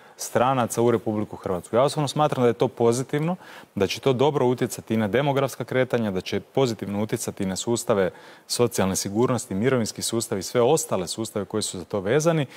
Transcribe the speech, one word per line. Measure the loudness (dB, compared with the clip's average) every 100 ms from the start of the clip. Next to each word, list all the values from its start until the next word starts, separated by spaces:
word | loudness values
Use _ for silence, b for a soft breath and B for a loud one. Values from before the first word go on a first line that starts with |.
| B B
stranaca | -4 0 2 2 0 2
u | 2
Republiku | 2 0 -4 -4 -6
Hrvatsku. | -6 -6 0 2
Ja |
osobno | 2 2 -2
smatram | 0 0 4
da | 2
je |
to | 4 0
pozitivno, | 2 2 2 0 -2 -2 -4 B B B -2
da | -2
će | 0
to | 0
dobro | 4 4 4 2
utjecati | 2 -2 -4 -2 0
na | 2
demografska | 2 2 0 0 -4
kretanja, | -4 0 0 0 0
da | -4
će | -4 -6
pozitivno | -2 0 0 0 -4 -4
utjecati | -2 -4 -6 -4 -4
na | -4
sustave | -2 -2 0 2 2 B B B B
socijalne | 0 0 2 0 0
sigurnosti, | -2 0 2 0 -2 -2
mirovinski | 2 2 0 -4
sustav | -4 -4 -2 -4
i |
sve | -2 2
ostale | 4 2 0 -4 -4
sustave | -6 -6 -6 -4
koji | -4
su | -4 -8
za | -6
to | -4
vezani | 0 2 2 0 -2